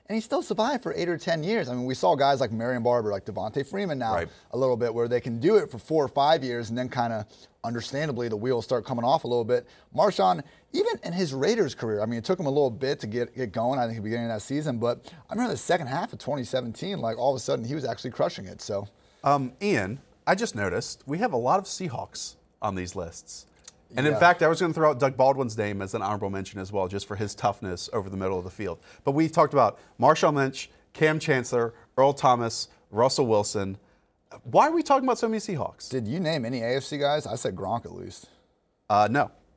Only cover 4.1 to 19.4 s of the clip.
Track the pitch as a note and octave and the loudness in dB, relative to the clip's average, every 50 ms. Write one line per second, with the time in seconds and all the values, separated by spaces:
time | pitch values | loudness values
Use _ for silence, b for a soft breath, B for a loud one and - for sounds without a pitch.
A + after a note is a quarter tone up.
4.1 | A2 G2 E2+ D2+ b b b b - B2 C3+ B2+ B2 A2 A#2+ A#2 A2+ A#2 A#2 A#2 | 0 0 -2 -4 b b b b -2 0 2 2 2 2 0 0 0 0 0 0
5.1 | B2 A#2+ - C3 A#2 A#2 B2 F#3 A3 G3+ D3+ - - G#2+ - - D#3 D#3 C#3 B2 | 0 0 0 -2 -4 0 4 6 6 4 4 2 -8 -10 -4 0 2 2 2 2
6.1 | - C#3 C#3 D3 E3 D3+ C3 B2+ A#2+ A#2+ A#2 G2+ A#2 B2 B2+ B2 - B2+ A#2+ A#2 | 2 4 4 6 4 4 2 -2 -4 -4 -4 -4 -4 -4 -4 -4 -2 -2 -2 -2
7.1 | A2+ G#2+ G#2 - b b b b b b - A#2 A#2+ A#2 A2 - C3+ C#3 D#3+ D3+ | -2 -4 -6 -10 b b b b b b -8 -6 -6 -6 -6 -6 -4 -4 -4 -2
8.1 | B2 A#2+ A#2+ A#2 A2 G#2 A2+ C3 B2+ A#2 G#2+ - C3 A#2 G#2 - B2+ A#2 A#2 B2+ | -2 -4 -4 -4 -4 -2 -2 0 -2 0 0 -2 -2 -2 -2 -2 -4 0 2 2
9.1 | D#3 D#3 - A#2+ A#2+ A#2+ A2+ A2 B2 B2 - b b b b b - D3 F3+ G#3 | 2 2 2 0 -2 0 2 2 0 0 0 b b b b b 0 2 2 4
10.1 | - - G3 F#3 F3+ D#3 - b b b b b - E4+ G#4 A#4+ - A3+ - E3+ | 4 4 4 4 2 2 -2 b b b b b -2 0 0 0 -2 -4 -6 -4
11.1 | E3+ F#3 F#3 C#3+ C3+ C3 C#3 F#3+ A#3+ A#3 F3 B2+ - - - A2+ G#2+ G#2 G#2+ A2+ | -2 -2 -2 -2 0 0 2 2 2 2 2 0 -2 -4 -4 -2 -2 0 0 -2
12.1 | A#2+ A#2 A2 - F#3 F#3 E3 C#3 C3+ D3 C#3+ B2+ A2 E2+ B2+ C3+ D3 - - G#2+ | -2 -4 -2 -2 -2 -2 0 0 2 2 2 2 0 -2 -4 -4 -4 -4 -6 -4
13.1 | A2 A#2+ A#2+ - - C3 B2+ G#2 F2 A2+ A2+ B2 C#3 C3+ A#2+ A2+ A2+ A2+ G2+ G#2+ | -4 -4 -4 -4 -4 -6 -6 -4 -4 -2 -2 0 0 0 -2 -2 -4 -6 -6 -4
14.1 | A2+ A#2 A#2 A#2 A2 G#2+ - - C#3 D3 D3+ D#3 B2 A2 A#2 A#2+ B2+ - - B | -4 -2 -2 -4 -4 -6 -6 -4 -4 -4 -2 -2 -2 0 0 0 -2 -2 -6 B
15.1 | B D#3 B B - G#3+ B3 A3+ D3+ - - - E3+ F3 D3+ A#2+ C3+ E3+ G#3 - | B -18 B B -4 -2 -2 -2 -2 -2 0 0 0 0 0 -2 -4 -4 -6 -6
16.1 | - - - C3 D3 C#3 A#2 - - B2+ B2 A#2 G#2+ - D#3 F#3+ G3+ D#3 B2 A2+ | -8 -10 -8 -6 -6 -6 -4 -4 -4 -4 -4 -4 -8 -8 -6 -6 -6 -4 -4 -4
17.1 | A2+ A2+ A#2+ C#3 C3 B2 - - C#3+ C3 A2+ A#2+ D3 D#3+ B2+ A2+ B2 - - B2+ | -2 0 0 0 0 0 -2 -2 -2 -2 -2 -4 -6 -4 -4 -6 -6 -6 -8 -8
18.1 | - - D3 F3 - - G2 F#2 F2+ - - - G#2 G2 G#2 - _ b b b | -4 -2 -2 -2 -4 -6 -12 -14 -14 -12 -8 -6 -6 -6 -6 -8 _ b b b
19.1 | b b b C#3 C#3+ C#3 | b b b 2 4 2